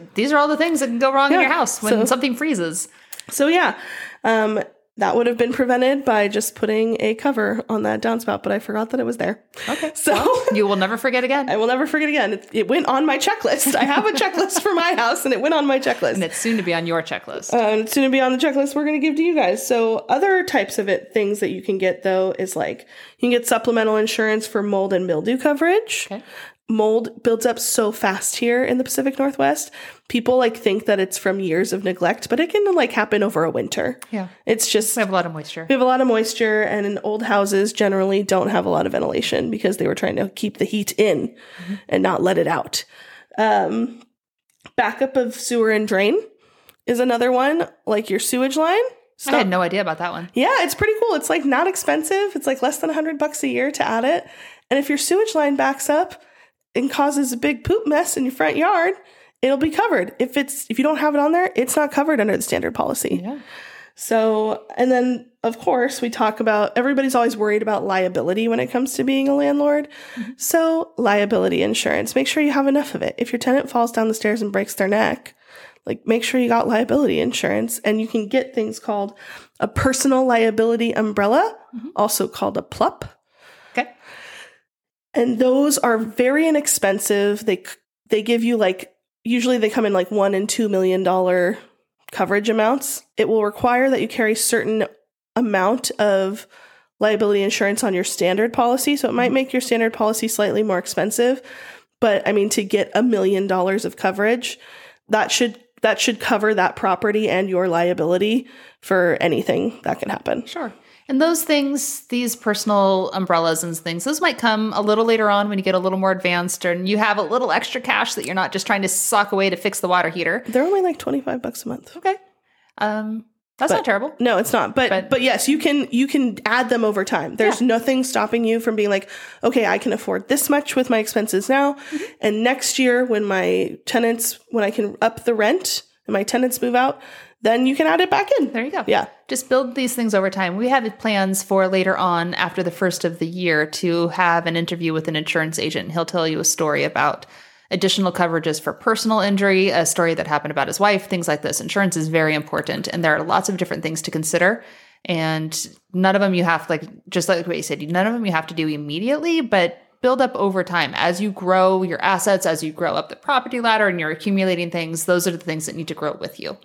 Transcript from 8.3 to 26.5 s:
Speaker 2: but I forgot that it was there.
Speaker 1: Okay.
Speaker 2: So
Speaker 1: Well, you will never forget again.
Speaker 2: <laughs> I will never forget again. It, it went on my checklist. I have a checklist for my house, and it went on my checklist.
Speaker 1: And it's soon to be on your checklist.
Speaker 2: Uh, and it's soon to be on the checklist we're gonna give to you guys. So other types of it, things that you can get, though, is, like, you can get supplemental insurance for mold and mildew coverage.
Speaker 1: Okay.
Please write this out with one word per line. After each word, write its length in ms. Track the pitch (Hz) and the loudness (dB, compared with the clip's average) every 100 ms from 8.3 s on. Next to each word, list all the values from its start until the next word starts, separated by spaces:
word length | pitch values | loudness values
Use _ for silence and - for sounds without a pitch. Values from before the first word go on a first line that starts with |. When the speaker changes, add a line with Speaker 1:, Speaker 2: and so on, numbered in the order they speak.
| 202 | -4
Speaker 2:
but 80 | - | -2
I 80 | 202 | -4
forgot 300 | - 214 220 | -4 -4 -2
that 80 | 262 | -2
it 40 | |
was 140 | 233 233 | -2 -2
there. 260 | 226 220 _ - - | -4 -4 _ -14 -8
Speaker 1:
Okay. 240 | 294 311 | -6 -6
Speaker 2:
So 200 | - - | -4 0
Speaker 1:
Well, 320 | 220 311 508 - 208 | 2 2 2 2 2
you 100 | 202 | 2
will 100 | 196 | 2
never 200 | 190 226 | 0 0
forget 260 | 262 247 | 0 0
again. 280 | 247 277 269 | 0 0 0
Speaker 2:
<laughs> 0 | |
I 80 | 208 | 0
will 80 | 226 | 2
never 200 | 254 294 | 2 0
forget 220 | 311 302 | 0 0
again. 240 | 294 202 | 2 0
It, 160 | 202 - | -2 -4
it 180 | 214 185 | -2 0
went 180 | 285 - | 0 2
on 180 | 262 | 2
my 140 | 311 269 | 2 2
checklist. 560 | - 440 - 254 277 | 0 0 0 0 2
I 100 | - | 2
have 220 | 277 285 427 | 2 2 2
a 60 | |
checklist 500 | 269 381 359 381 359 | 2 0 0 -2 0
for 120 | 415 | 0
my 200 | 339 339 | 2 2
house, 320 | 302 233 339 269 | 2 2 0 0
and 80 | |
it 80 | 220 | 0
went 100 | 285 | 2
on 140 | 311 285 | 2 2
my 120 | 269 | 2
checklist. 360 | 269 233 135 | 0 0 0
Speaker 1:
And 100 | 190 | 0
it's 140 | 165 - | -4 -4
soon 180 | 226 220 | -2 -2
to 60 | |
be 100 | 175 | 0
on 140 | 165 170 | -2 -2
your 160 | 165 | -4
checklist. 500 | 160 - - - - | -4 -10 -8 -12 -2
Speaker 2:
Uh, 60 | 240 | 0
and 220 | 214 220 | 2 0
it's 100 | 220 | 0
soon 120 | 277 | 2
to 60 | 262 | 4
be 120 | 262 | 4
on 100 | 254 | 2
the 60 | 254 | 2
checklist 360 | 311 269 277 | 0 2 0
we're 120 | 294 294 | 0 0
gonna 120 | 302 | 0
give 180 | 311 294 | 0 2
to 60 | |
you 120 | 339 | 2
guys. 320 | 311 185 214 - | 2 2 0 0
So 320 | 233 226 226 - | 0 2 -2 0
other 340 | 277 392 370 | 0 2 2
types 340 | 359 262 196 - | 2 -2 -2 -4
of 100 | 202 | -2
it, 240 | 190 - | -2 0
things 280 | 220 202 208 | -2 0 -2
that 100 | 196 | -4
you 100 | 185 | -4
can 160 | 185 190 | -4 0
get, 260 | 185 180 | 0 0
though, 320 | 190 185 190 - | 0 0 0 -2
is, 180 | 185 165 | -4 -2
like, 240 | 85 - | -4 -6
you 400 | - - - - | -14 -20 -20 -4
can 100 | 247 | 2
get 160 | 240 240 | 2 2
supplemental 520 | 226 233 233 220 214 | 0 2 2 2 2
insurance 480 | 220 - 220 214 220 | 0 0 0 0 -2
for 160 | 208 | -4
mold 320 | 202 196 196 | -2 0 0
and 120 | 185 185 | 0 0
mildew 300 | 156 196 254 | -2 0 0
coverage. 720 | 302 285 330 403 453 - - | 0 2 2 2 0 -6 -6
Speaker 1:
Okay. 120 | 196 - - - | -12 -16 -20 -20